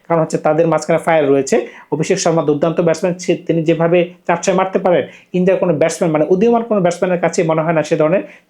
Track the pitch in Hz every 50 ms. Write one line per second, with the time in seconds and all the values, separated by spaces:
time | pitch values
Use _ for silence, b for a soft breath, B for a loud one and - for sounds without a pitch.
0 | B - 170 165 160 156 - 165 - 160 156 151 170 170 160 156 151 - 165 156
1 | 165 175 165 160 147 135 139 139 135 - - - - B B B B B - 147
2 | 160 - 190 180 - 175 160 160 151 143 147 143 156 165 160 180 175 165 160 160
3 | - 185 175 180 - - 175 - - - 185 165 160 156 165 156 165 170 170 180
4 | 175 175 - - _ - 175 - - - 190 185 185 185 - 202 180 190 175 151
5 | - B B B B B - 180 180 185 185 175 190 180 165 143 160 165 160 -
6 | 190 170 156 151 156 - 185 185 214 233 233 233 226 233 220 202 175 175 170 175
7 | - 185 180 175 180 165 170 - 175 160 160 160 156 165 170 160 151 - - 156
8 | 156 156 170 208 302 B B B B